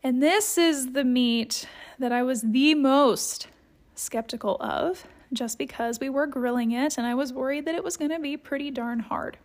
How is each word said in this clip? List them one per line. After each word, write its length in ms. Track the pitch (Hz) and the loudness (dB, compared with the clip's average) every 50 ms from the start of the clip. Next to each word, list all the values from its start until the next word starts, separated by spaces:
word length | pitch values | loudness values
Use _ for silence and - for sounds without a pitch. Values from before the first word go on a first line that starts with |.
| - | 0
And 180 | 262 247 254 | 0 2 4
this 360 | 277 311 359 427 415 - - 349 | 4 4 4 4 2 0 2 4
is 360 | 339 330 311 277 262 254 254 | 4 4 4 2 -2 -4 -2
the 100 | 269 277 | 0 2
meat 640 | 254 247 254 247 240 233 233 226 - - - - - - - - - - _ | 2 4 4 4 4 2 0 0 -2 -4 -8 -8 -10 -16 -18 -20 -20 -10 _
that 120 | 262 240 | -2 0
I 120 | 240 247 247 | 0 0 0
was 180 | 254 262 226 | 0 0 0
the 320 | 233 220 214 254 277 302 311 | 0 0 2 4 6 6 6
most 720 | 302 277 269 269 277 285 254 196 - - - - - - - - _ _ _ _ _ _ _ _ | 6 4 6 6 6 6 6 4 2 -2 -6 -6 -8 -10 -14 -18 _ _ _ _ _ _ _ _
skeptical 640 | - - - - 226 226 226 - 233 - 202 - - | -10 -10 -6 -6 -6 -6 -6 -10 -6 -2 -2 -2 -2
of, 460 | - - 73 71 - 339 370 370 - - - - - _ | -2 -4 -2 -2 0 -2 -2 -4 -10 -20 -20 -20 -12 _
just 280 | - - 247 226 - - | -6 -4 -4 -6 -4 -6
because 400 | 277 269 - - 233 233 240 233 | -8 -8 -4 -4 -4 -4 -4 -4
we 100 | 269 269 | -4 -2
were 160 | 262 277 294 | 0 0 -2
grilling 460 | 294 269 262 247 247 240 247 240 226 | 0 -2 -2 -2 0 0 2 2 0
it, 260 | 233 240 269 302 - - | 0 0 0 0 0 -2
and 80 | 233 | -2
I 80 | 240 240 | -2 0
was 180 | 247 285 262 | -2 -2 -4
worried 340 | 247 269 262 262 277 294 285 | -4 -4 -2 -2 -2 -2 -2
that 100 | 320 320 | -4 -4
it 80 | 339 370 | -4 -4
was 140 | - - - | -6 -6 -4
gonna 220 | 311 294 320 330 | -4 -4 -2 -4
be 160 | 302 277 285 | -4 -6 -8
pretty 360 | 294 _ - 285 277 285 285 | -8 _ -6 -6 -4 -4 -6
darn 280 | 277 254 233 233 240 233 | -6 -6 -6 -4 -4 -6
hard 380 | 220 - - - - - - - _ | -6 -4 -6 -6 -6 -8 -10 -14 _